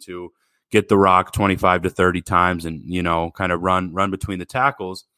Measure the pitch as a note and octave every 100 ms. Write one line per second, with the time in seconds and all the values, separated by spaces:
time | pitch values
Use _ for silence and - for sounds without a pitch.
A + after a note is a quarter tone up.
0 | - F2+ F2 _ _ _ _ G#2+ G2+ G2+
1 | F#2+ F#2 F#2 - G2 F2+ F#2 F2+ F2+ -
2 | F#2 F2 - F2+ F2+ F2 E2 D#2+ D#2 F2+
3 | F2 E2 E2+ - F#2 F2 F#2 F#2 F#2 F2+
4 | G2 F#2+ - F#2 F2+ C3 C3+ C3+ F#2 F#2
5 | _